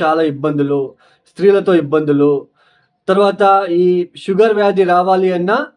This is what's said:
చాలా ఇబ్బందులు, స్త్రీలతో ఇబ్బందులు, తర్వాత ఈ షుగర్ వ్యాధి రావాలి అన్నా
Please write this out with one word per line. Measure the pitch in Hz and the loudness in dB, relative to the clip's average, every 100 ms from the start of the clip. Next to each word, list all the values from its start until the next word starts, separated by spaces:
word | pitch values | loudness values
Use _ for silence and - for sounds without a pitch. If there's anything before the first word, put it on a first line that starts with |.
చాలా | 160 160 | -2 0
ఇబ్బందులు, | 160 135 151 147 143 143 135 - _ _ _ | -2 -2 -4 -2 -2 -2 -6 -12 _ _ _
స్త్రీలతో | - 190 196 190 | -2 2 2 2
ఇబ్బందులు, | 175 147 156 151 143 143 139 - _ _ _ _ _ - | 0 0 -2 0 0 2 0 -6 _ _ _ _ _ -4
తర్వాత | 190 202 196 196 196 190 | 0 0 2 2 2 0
ఈ | 170 180 180 175 - | 0 0 0 -4 -10
షుగర్ | - 190 226 | -6 0 0
వ్యాధి | 208 202 190 | 2 0 0
రావాలి | 180 180 185 185 185 | 0 2 2 0 0
అన్నా | 180 180 240 285 | -2 -2 -2 -4